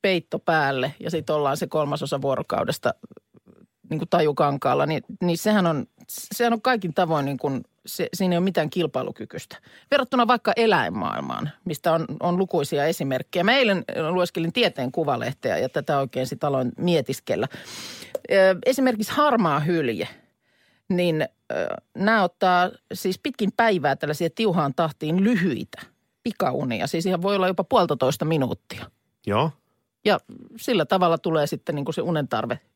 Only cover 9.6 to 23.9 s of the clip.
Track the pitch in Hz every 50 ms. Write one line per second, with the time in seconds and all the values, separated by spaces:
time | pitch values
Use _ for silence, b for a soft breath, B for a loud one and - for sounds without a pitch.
9.6 | B B B B B B 277 285 254 - - 254 240 214 247 233 _ - - -
10.6 | 226 220 196 156 120 80 87 107 85 - 50 58 69 65 64 52 - 151 - _
11.6 | _ 175 160 - - 175 160 165 160 - 151 151 - 175 175 180 190 180 - 175
12.6 | 143 - - 143 143 160 170 - 165 139 131 127 - _ - 175 170 202 247 277
13.6 | 262 220 196 175 - - - - 165 156 175 180 180 - _ - 165 165 - 247
14.6 | 233 180 - - 131 123 - - 160 143 131 113 - 120 135 _ - 123 95 78
15.6 | 113 131 _ 156 139 - 151 139 139 123 - 131 127 120 147 120 - 147 139 135
16.6 | 127 123 - - - 180 175 156 127 - 135 - _ - 104 82 104 - B B
17.6 | B B B B B B B B B B B - _ - - 196 190 190 190 170
18.6 | - - 269 285 269 254 240 208 220 - - - 294 302 247 214 196 165 147 143
19.6 | 147 160 175 165 147 120 113 85 85 - b b b b b b b b b b
20.6 | b b b b b _ 190 180 180 175 160 156 147 - _ _ _ _ - 73
21.6 | 87 - - - _ _ _ - 190 208 226 220 190 175 _ _ - 185 180 180
22.6 | 180 180 - - _ _ - 185 - 190 185 - _ 302 254 - 220 190 - -
23.6 | 233 226 208 175 135 143